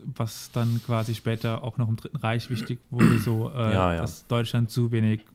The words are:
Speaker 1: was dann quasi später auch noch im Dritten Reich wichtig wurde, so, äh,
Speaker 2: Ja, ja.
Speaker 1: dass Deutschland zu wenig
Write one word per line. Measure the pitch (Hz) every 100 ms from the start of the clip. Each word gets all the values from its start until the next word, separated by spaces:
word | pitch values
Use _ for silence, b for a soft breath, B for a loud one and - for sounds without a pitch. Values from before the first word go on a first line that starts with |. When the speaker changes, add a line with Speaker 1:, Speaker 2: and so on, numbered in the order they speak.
Speaker 1:
was | 139 131 113 - -
dann | 123 117 117 -
quasi | 113 110 110
später | 113 113 117 113
auch | 123 -
noch | 110
im | 113
Dritten | - 143
Reich | 110 117 -
wichtig | 113 - 120 _
wurde, | 120 113 117
so, | 113 110 117
äh, | 135 110
Speaker 2:
Ja, | 98 90
ja. | 85
Speaker 1:
dass | - - -
Deutschland | 120 113 120 117
zu | 123 117
wenig | 117 110 107 -